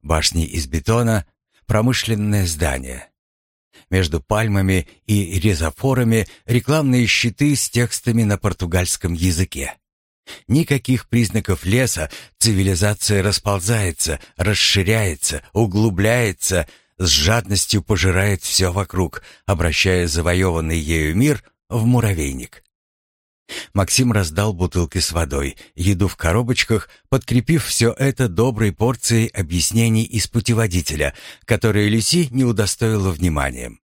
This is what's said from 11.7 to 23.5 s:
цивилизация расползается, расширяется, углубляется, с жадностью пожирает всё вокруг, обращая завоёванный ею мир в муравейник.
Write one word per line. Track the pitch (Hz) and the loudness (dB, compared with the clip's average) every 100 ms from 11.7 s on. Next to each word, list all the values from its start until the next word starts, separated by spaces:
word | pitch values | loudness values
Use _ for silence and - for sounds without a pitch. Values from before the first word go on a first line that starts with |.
| 113 131 - 78 - - _ | 0 0 -2 -6 -10 -20 _
цивилизация | - 98 98 92 104 104 - 104 | 0 2 0 2 0 -2 0 0
расползается, | 95 101 107 101 90 113 98 80 - 73 - - | 0 -2 -2 -2 -2 -2 -2 -4 -6 -6 -10 -4
расширяется, | 90 101 - 104 92 113 101 73 - 73 - | -2 0 2 2 2 0 0 -4 -6 -6 -6
углубляется, | 101 113 95 110 90 104 120 113 92 - 92 78 - _ _ | -2 0 2 0 2 0 2 0 -2 -2 -2 -4 -10 _ _
с | 92 | 0
жадностью | 80 78 113 90 98 - 107 | 2 2 0 0 -2 0 -2
пожирает | - 98 92 90 101 95 | 0 0 2 2 0 -2
всё | - - 92 | -2 -2 0
вокруг, | 90 95 92 87 - - - | -2 -4 -2 -2 -4 -20 -16
обращая | - 95 82 76 95 92 87 | -4 0 0 0 2 2 0
завоёванный | 82 82 90 92 82 80 82 | 0 0 2 2 0 -2 -2
ею | 76 82 76 | 0 0 0
мир | 82 143 143 _ _ _ | 2 2 0 _ _ _
в | 120 | -2
муравейник. | 110 123 113 90 71 65 60 - _ _ _ _ _ _ _ _ _ | 2 2 2 0 -4 -6 -12 -20 _ _ _ _ _ _ _ _ _